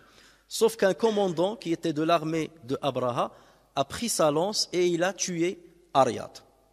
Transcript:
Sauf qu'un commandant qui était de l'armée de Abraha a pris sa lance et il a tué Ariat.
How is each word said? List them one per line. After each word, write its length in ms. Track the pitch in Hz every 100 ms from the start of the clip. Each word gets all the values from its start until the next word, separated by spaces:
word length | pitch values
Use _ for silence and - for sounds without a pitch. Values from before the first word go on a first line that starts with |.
| - - - _ _
Sauf 280 | - 220 -
qu'un 160 | 190
commandant 640 | 180 226 202 190 160 190 226
qui 160 | 160
était 200 | 165 170
de 100 | 151
l'armée 480 | 160 170 156 160 151 -
de 120 | 117 143
Abraha 500 | 143 123 123 131 220 - - _ _ -
a 80 |
pris 240 | 135 - 233
sa 220 | - 156
lance 380 | 147 190 208 -
et 160 | 175 180
il 160 | 165
a 80 | 180
tué 480 | 180 - 170 175 202 - _ _
Ariat. 380 | 139 127 101 90 - - _ _